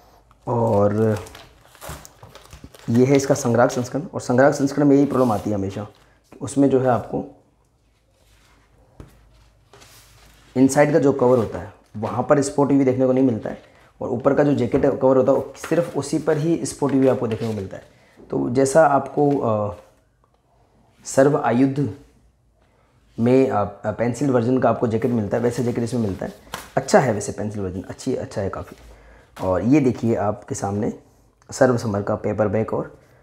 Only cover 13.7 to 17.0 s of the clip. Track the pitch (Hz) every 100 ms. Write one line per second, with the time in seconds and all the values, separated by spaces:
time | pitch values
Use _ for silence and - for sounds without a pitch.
13.7 | _ _ - - - 139 139 147 123 120
14.7 | 139 143 - 131 127 123 131 - - -
15.7 | 160 170 - - 156 151 151 165 151 139
16.7 | - 139 135